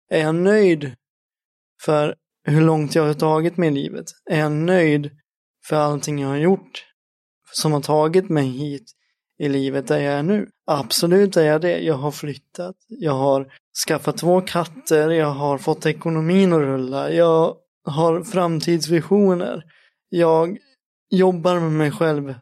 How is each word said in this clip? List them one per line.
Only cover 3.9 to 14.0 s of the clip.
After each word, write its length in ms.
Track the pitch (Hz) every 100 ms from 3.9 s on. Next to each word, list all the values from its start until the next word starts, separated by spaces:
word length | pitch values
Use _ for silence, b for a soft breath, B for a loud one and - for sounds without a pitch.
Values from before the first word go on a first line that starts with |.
| - - - -
Är 100 | 160
jag 120 | 151
nöjd 600 | 151 165 185 160 147 147 _ _ _ _ _ -
för 100 | 151
allting 440 | 147 147 151 143
jag 100 | 139
har 80 | 143
gjort 480 | 165 190 - - - _ _ _ _ _ _
som 220 | - 156
har 80 | 147
tagit 480 | 139 151 156 180 185
mig 180 | 156 135
hit 440 | 127 147 139 _ _ _ _ _ -
i 100 | 143
livet 380 | 139 135 139 135
där 100 | 151
jag 160 | 143
är 100 | 143
nu? 260 | 160 208 - _ -
Absolut 680 | 147 123 - 170 185 202 185
är 80 | 156
jag 160 | 156
det. 180 | 175 170
Jag 160 | 165 139
har 160 | 147
flyttat, 640 | 143 147 131 _ - 180 190 -
jag 260 | 233 160
har 400 | 135 139 135 135 B _ - -
skaffat 300 | 151